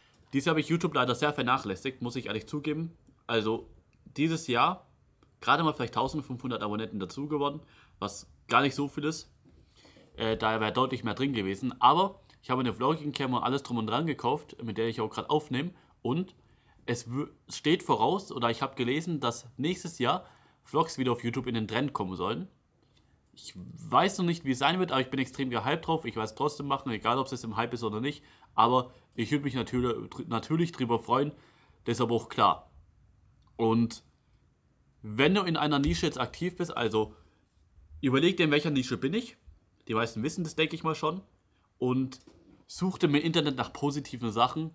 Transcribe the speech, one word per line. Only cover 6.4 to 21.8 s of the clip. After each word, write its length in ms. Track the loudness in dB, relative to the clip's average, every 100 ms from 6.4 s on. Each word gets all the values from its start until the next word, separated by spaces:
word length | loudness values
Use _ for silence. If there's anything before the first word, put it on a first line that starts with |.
| -6 -4
Abonnenten 380 | -2 -4 -4 -6
dazu 280 | -8 -6 -4
gewonnen, 340 | -2 -2 -4 -12 -20 -20 -8
was 320 | -8 -8 -16 -18 2
gar 140 | 4
nicht 140 | 4 0
so 120 | -4
viel 180 | -4 -4
ist. 280 | -4 -10 _ _ -20 _ _ -20 -20 -18 -4
Äh, 180 | -2 0
da 240 | 2 2
wäre 140 | 2
deutlich 300 | 2 0 0
mehr 100 | -4
drin 200 | -2 -2
gewesen. 460 | 0 -2 -2 -4 4
Aber 400 | 6 6 4 -2 -20 -14
ich 80 | -4
habe 120 | 0
eine 120 | 0
Vlogging-Cam 600 | 0 0 0 -2 -2 0
und 100 | 0
alles 200 | 0 -2
drum 140 | -2 -4
und 100 | 0
dran 180 | 0 0
gekauft, 560 | -2 0 -2 -4 -12
mit 140 | -8 -2
der 100 | -2
ich 120 | -2
auch 100 | -4
gerade 200 | -4 0
aufnehme. 420 | 0 0 -4 -4 -8 _ _
Und 340 | -4 -2 -4 -10 _ _ _ _ -6
es 240 | -6 -4
w-, 180 | -6 -6 -10 -14
steht 360 | -4 0 2
voraus, 480 | 2 2 2 0 -2
oder 180 | -2 -2
ich 120 | 0
habe 140 | -4 -2
gelesen, 440 | -2 0 -2 -2
dass 280 | -2 -4 -8 -4
nächstes 420 | -2 -2 -6 -2
Jahr 260 | 0 0 -2 -20 _ _
Vlogs 340 | -4 0 0 0
wieder 140 | 0
auf 120 | 0
YouTube 240 | -2 -2 -2
in 80 | -2
den 120 | 0
Trend 260 | 0